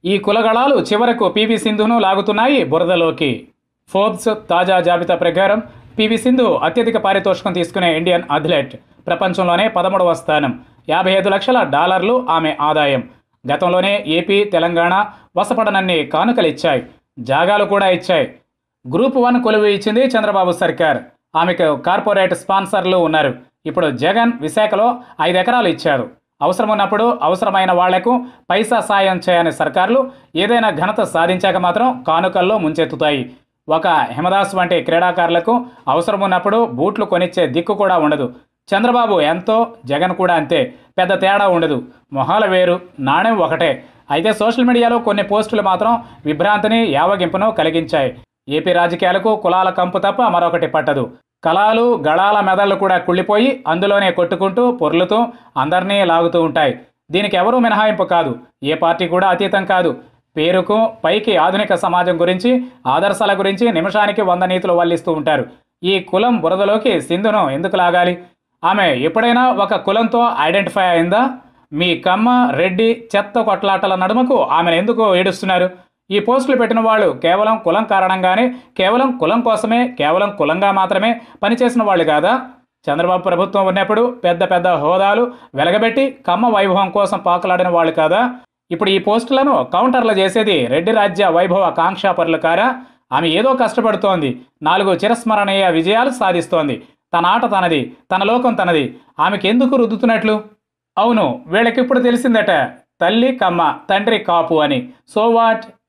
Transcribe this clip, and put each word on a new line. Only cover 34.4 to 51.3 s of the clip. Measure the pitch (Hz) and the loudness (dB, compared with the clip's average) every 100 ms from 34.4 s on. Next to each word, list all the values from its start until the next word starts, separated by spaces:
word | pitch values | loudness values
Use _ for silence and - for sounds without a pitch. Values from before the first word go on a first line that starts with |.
| 196 185 | -2 -2
వంటి | 175 175 | 0 0
క్రీడాకారులకు | - 165 180 170 170 170 170 240 247 - - | 0 0 0 0 0 0 0 -2 -4 -10 -2
అవసరం | 147 170 202 | -2 0 -2
ఉన్నప్పుడు | 196 185 202 214 233 | 0 0 0 0 -2
బూట్లు | 123 170 208 214 | -2 -4 -2 -2
కొనిచ్చే | 175 175 180 160 | -2 -2 -2 -2
దిక్కు | 139 170 | -2 -4
కూడా | 202 196 180 | -2 0 2
ఉండదు. | 151 147 123 - _ _ _ 196 | 2 0 -4 -8 _ _ _ 0
చంద్రబాబు | 240 247 233 190 | 2 2 2 2
ఎంతో, | 147 175 180 - 226 - 123 | 0 -2 0 0 0 -6 -6
జగన్ | 143 180 180 | -2 -2 0
కూడా | 180 | 0
అంతే, | 165 147 170 127 - _ - | 0 0 -2 -2 -6 _ -4
పెద్ద | 180 190 | 0 0
తేడా | 190 202 196 | 2 2 2
ఉండదు. | 175 160 135 123 - _ | 2 0 -2 -6 -20 _
మొహాలు | 135 127 196 208 | -6 0 0 2
వేరు, | 185 180 180 - - | 2 2 0 -4 -6
నాణెం | 135 151 214 220 | -2 0 0 0
ఒకటే. | 156 160 165 131 - _ _ | 0 0 -2 -2 -8 _ _
అయితే | 147 208 | -2 0
సోషల్ | 214 214 233 247 | 0 0 2 2
మీడియాలో | 240 233 240 | 4 2 0
కొన్ని | 240 208 | 0 -2
పోస్టులు | 196 202 214 226 | 0 -2 0 0
మాత్రం | 196 185 214 233 - - 151 | 0 0 0 -2 -4 -10 -6
విభ్రాంతిని, | 151 196 208 214 226 226 | -2 0 0 2 0 0
యావగింపును | 139 170 196 175 185 214 | 0 0 0 -2 0 -2
కలిగించాయి. | - 160 165 160 160 131 123 - _ - | 0 0 -2 -2 -2 -2 -6 -20 _ -6
ఏపీ | 147 156 | -4 0
రాజకీయాలకు | 175 170 175 185 185 208 214 | 0 0 0 0 0 0 0
కులాల | 190 180 185 | 0 2 0
కంపు | 185 180 185 | 0 -2 0
తప్ప | 196 196 | -2 0
మరొకటి | 240 175 170 165 165 | 0 2 0 0 -2
పట్టదు. | 160 147 139 120 - _ | -2 -2 -2 -4 -10 _